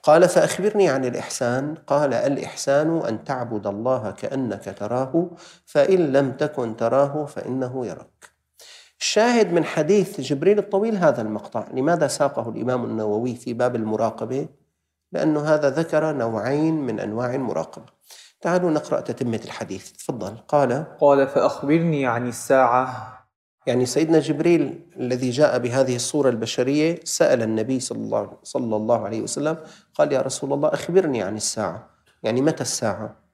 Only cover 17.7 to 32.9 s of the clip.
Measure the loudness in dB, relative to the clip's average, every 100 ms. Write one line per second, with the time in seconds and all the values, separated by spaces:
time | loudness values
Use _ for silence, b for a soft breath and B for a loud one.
17.7 | -12 -20 _ B B B B -2 0 2
18.7 | 0 0 -4 -4 -4 -2 -4 -6 -10 -10
19.7 | -10 -14 -16 -10 -8 -8 -12 0 2 2
20.7 | 0 -4 2 6 6 4 2 2 0 0
21.7 | 2 2 0 0 -2 -4 -8 2 4 6
22.7 | 4 0 -6 -12 -18 _ _ _ _ -2
23.7 | 0 2 0 4 4 4 0 4 4 2
24.7 | -4 -16 -8 -4 -2 -2 2 2 2 0
25.7 | 0 0 0 -2 0 2 0 -4 -2 0
26.7 | 2 0 -2 -6 0 2 2 0 -2 -2
27.7 | -4 -4 -8 -4 -4 -6 -12 -8 -6 -2
28.7 | -2 0 0 0 -6 -6 -4 -4 -4 B
29.7 | B B -2 0 2 -2 -6 -4 0 0
30.7 | -2 2 2 2 -2 -2 -4 -6 -4 -4
31.7 | -6 -14 _ _ _ -2 2 2 0 -4
32.7 | -2 -4